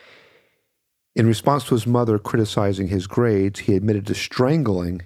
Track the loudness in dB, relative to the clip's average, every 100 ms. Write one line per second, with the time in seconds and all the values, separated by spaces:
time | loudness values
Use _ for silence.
0 | -20 -20 _ _ _ _ _ _ _ _
1 | _ 0 2 2 2 0 0 0 2 0
2 | 2 0 0 0 0 0 0 0 -2 -2
3 | -2 0 2 2 0 -2 0 0 2 0
4 | -2 -6 -4 0 2 2 0 -2 -2 -6